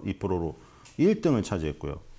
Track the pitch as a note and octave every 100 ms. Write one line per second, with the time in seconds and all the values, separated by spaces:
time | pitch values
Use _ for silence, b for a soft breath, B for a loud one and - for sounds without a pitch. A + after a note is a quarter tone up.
0 | G2 F#2 F#2+ F2+ E2 - B B B -
1 | F3+ A3 E3+ A#2 - F#2 D#2 C#2+ D2 D2+
2 | -